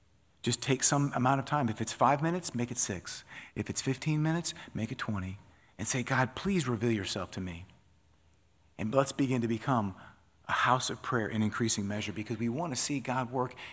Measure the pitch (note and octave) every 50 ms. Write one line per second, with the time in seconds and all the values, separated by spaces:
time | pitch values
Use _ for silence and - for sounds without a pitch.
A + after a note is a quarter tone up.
0 | _ _ _ _ _ _ _ - - B2+ B2+ - - C#3 C3 B2+ - - D3 C#3+
1 | C#3+ C#3 - C3 B2 B2+ C#3 C3+ C3+ - D3+ D3 B2+ A2 G#2+ - A2 - - -
2 | B2+ B2+ C#3+ C#3 D#3+ E3 F3 F#3 F3 - - A#2 A#2+ - A#2+ - - - G2 E2+
3 | - - - - - - - - - - - - G2+ - - - - C3+ B2+ -
4 | - D#3 D3+ D3+ D3+ D#3+ D#3+ E3+ E3 - - - - - - G#2 A2 - C3 -
5 | - A2+ G#2+ F#2+ F#2 F#2+ F#2+ - - - - _ _ _ _ - A2 - - B2+
6 | A#2+ - C3+ B2+ C3 B2 - - - G3 G3 F3 C3 B2 A#2+ G2 A#2 A#2 A2+ G2+
7 | F#2 - - G2+ F2+ - - G2 F#2 F2+ E2+ F2 F#2 - - - _ _ _ _
8 | _ _ _ _ _ _ _ _ _ _ _ _ _ _ _ - G2+ A2 C3 C3+
9 | C#3 - - - C#3 B2 B2+ A#2+ A#2 A2 A#2 A2 - C#3+ C3 A2+ G#2 G2 G2 -
10 | - - - _ _ _ _ _ - - - - - C3 B2+ B2+ - - - -
11 | - - C3 A#2 G#2 - A2 G#2+ G#2+ G#2 - - A#2 A2 - G#2+ G2+ G2+ G#2 G#2+
12 | G#2 G#2+ F2+ A2 G#2 - A#2 G2+ A#2+ A#2 A#2+ D3+ F3 D#3+ B2 - - - C#3+ C3
13 | A2 C3 B2 C3 B2 A#2+ C3 B2+ B2 A#2+ - - - -